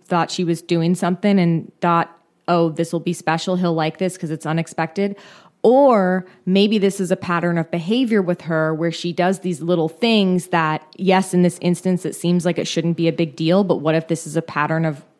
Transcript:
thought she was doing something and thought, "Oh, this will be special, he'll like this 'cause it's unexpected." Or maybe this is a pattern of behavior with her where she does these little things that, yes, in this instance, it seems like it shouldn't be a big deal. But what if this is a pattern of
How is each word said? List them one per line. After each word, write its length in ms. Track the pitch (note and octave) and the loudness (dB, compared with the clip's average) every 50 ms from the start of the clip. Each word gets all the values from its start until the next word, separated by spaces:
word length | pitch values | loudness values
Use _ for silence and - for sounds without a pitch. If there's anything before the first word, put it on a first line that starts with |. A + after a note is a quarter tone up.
| _ | _
thought 260 | - F3+ E3+ D#3 - | -2 -2 -2 -2 -2
she 140 | - - F3+ | -4 -4 -2
was 180 | E3 E3+ E3 | -2 -2 -4
doing 320 | - - F3 E3 E3 E3+ F#3 | -2 -2 0 0 2 0 0
something 420 | E3+ G3 F3 F#3 F3+ - G#3 G3 G3 | 0 0 -2 -2 0 2 2 4 4
and 320 | F3 E3+ E3 D#3+ - - - _ | 4 2 0 0 -4 -8 -8 _
thought, 300 | - F3 E3+ E3+ - - - _ _ _ _ _ _ - | 0 0 2 0 0 -2 -8 _ _ _ _ _ _ 0
"Oh, 220 | F3 F3 E3 E3 | 2 2 2 0
this 220 | D#3 D#3 E3+ E3 | 0 -4 -4 -4
will 80 | - E3 | -4 -4
be 120 | D#3+ F3 | -4 -6
special, 420 | E3+ - - - D#3+ E3+ - F#3+ F#3 | -6 -4 -2 -2 -2 -2 -2 -2 -2
he'll 160 | F3+ F3+ F3 E3 | 0 0 0 0
like 240 | E3 D#3 D#3+ D#3 - | 0 -2 -2 -2 -4
this 200 | F#3+ F3+ F3+ - | -4 -4 -4 -6
'cause 120 | - D#3 | -8 -8
it's 160 | D#3 D#3 - | -8 -6 -4
unexpected." 680 | D#3 D#3+ E3 D#3+ - - - D#3+ D#3+ - G3 G3+ G3+ G3+ - - - - - - _ _ _ | -4 -2 -2 -4 -4 -6 -6 -6 -4 -4 -4 -4 -4 -6 -10 -16 -20 -20 -20 -20 _ _ _
Or 640 | - A3 B3 C4 C#4+ C4+ A#3+ G3+ F#3 F3+ F#3 F#3 F#3 - - _ _ | 4 4 6 6 6 6 6 4 4 2 0 0 -4 -8 -16 _ _
maybe 320 | F3+ F#3 G3 G3+ G#3 A3 G#3+ | 2 4 4 4 4 2 2
this 220 | F#3 G3 G3 - | 2 0 0 -2
is 100 | F#3+ D#3+ | -2 -2
a 60 | F#3+ | -2
pattern 420 | F#3+ - F3+ F3 E3+ E3 F3 E3+ E3+ | -4 -2 -2 -2 0 0 0 0 0
of 120 | D#3+ - | -2 -2
behavior 520 | - F3 D#3 F3 A3 B3+ C4+ A3 A3+ G#3 | -6 -6 -2 -2 0 0 2 2 2 2
with 180 | F#3 E3+ F3 - | 2 0 -2 -4
her 320 | - D#3+ E3 D#3 D#3+ D#3 D#3+ | -4 -2 -2 0 0 0 -2
where 160 | D#3 E3+ E3+ | -2 -2 -4
she 200 | E3 - - F3 | -4 -4 -6 -4
does 280 | D#3+ F#3 F3 F3+ F#3+ F#3 | -2 0 0 0 0 -2
these 200 | - F#3 F3 C3+ | -4 -6 -6 -4
little 300 | D#3 E3+ F3+ E3+ D#3 D#3+ | -2 0 0 0 0 -2
things 560 | E3 - - A#3 A3+ G#3+ G3 F#3 F#3 F3+ - - | -2 -2 0 2 2 4 4 2 2 0 0 0
that, 340 | - E3+ D#3+ D#3 D#3 D#3 - - - | 0 0 0 0 -2 -4 -8 -14 -12
yes, 380 | - F#3+ F3+ F#3 F#3+ F#3+ - - | -2 0 2 2 2 2 2 2
in 80 | F3+ | 2
this 160 | F3+ F3 E3+ - | 2 2 0 -2
instance, 460 | - F3 F3 E3+ - F#3 F3+ F3 - | -2 -2 -2 0 0 -2 -2 -2 -4
it 80 | D#3+ - | -8 -8
seems 320 | - - E3+ F3 F3+ D#3 | -4 -2 0 0 0 0
like 100 | F3+ E3+ - | -2 -2 -2
it 80 | F3+ | -4
shouldn't 300 | - - E3+ D#3 E3+ E3+ | -4 -4 -2 -2 -2 -2
be 120 | - E3 E3 | 0 0 0
a 40 | |
big 240 | D#3+ E3+ E3+ D#3 C3+ | 0 0 -4 -4 -4
deal. 260 | - E3 D#3+ F3+ G3 | -2 0 2 2 2
But 140 | G#3 F3+ D#3+ | 2 2 0
what 180 | - C#3+ D#3+ D#3 | 0 0 0 0
if 140 | E3 E3 - | 0 -2 -2
this 180 | E3+ D#3+ - | -6 -6 -6
is 100 | D#3 D3 E3 | -6 -6 -6
a 40 | |
pattern 440 | E3 - - D3 D3 D#3 D#3+ D#3+ E3 | -6 -4 -4 -2 -2 0 0 -2 -2
of 180 | D#3+ D3 C#3+ - _ _ | -2 -4 -6 -12 _ _